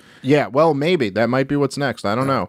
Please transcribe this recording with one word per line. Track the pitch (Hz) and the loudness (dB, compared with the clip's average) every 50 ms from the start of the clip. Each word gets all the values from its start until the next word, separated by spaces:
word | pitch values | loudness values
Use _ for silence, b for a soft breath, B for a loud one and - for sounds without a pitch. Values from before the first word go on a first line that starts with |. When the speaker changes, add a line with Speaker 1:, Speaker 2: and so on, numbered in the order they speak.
| b b b b | b b b b
Speaker 1:
Yeah, | b 127 147 147 120 | b 2 2 2 2
well, | 95 113 139 160 165 | 0 2 2 4 4
maybe. | 147 139 143 170 185 165 123 101 | 2 2 0 0 0 0 0 -2
That | 92 104 117 113 | 0 0 0 2
might | 123 135 135 139 | 0 0 0 0
be | 143 | 0
what's | 143 143 135 - | 0 0 -2 -2
next. | 143 143 131 113 - - | -4 -4 -4 -4 -4 -4
I | 101 107 | -2 -2
don't | 120 135 | -2 0
Speaker 2:
Yeah. | 139 135 | -2 -2
Speaker 1:
know. | 117 90 | -2 -4